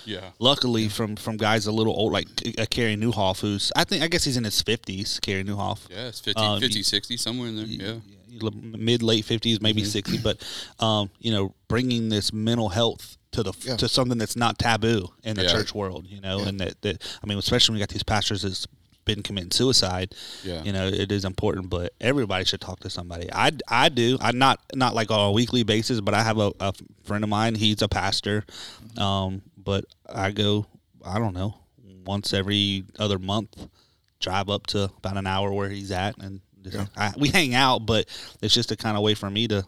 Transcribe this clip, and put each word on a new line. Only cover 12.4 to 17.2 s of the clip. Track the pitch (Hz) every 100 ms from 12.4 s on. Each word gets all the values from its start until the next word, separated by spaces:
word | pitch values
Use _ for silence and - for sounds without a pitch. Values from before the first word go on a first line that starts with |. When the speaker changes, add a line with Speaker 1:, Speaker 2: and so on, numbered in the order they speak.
| 110 120 110
Speaker 2:
health | 92 117 - - - _ -
to |
the, | 117 -
Speaker 3:
Yeah. | 127 117
Speaker 2:
to | 123
something | - 123 120
that's | 107 -
not | 117 107
taboo | 120 110 113 117 95 -
in | 113 107
the |
Speaker 1:
Yeah. | 90
Speaker 2:
church | 85 98 107
world, | 98 85 90
you | 101
know, | 98 98
Speaker 3:
Yeah. | 101
Speaker 2:
and | 98
that, | 92 -
that, | 104 98 - -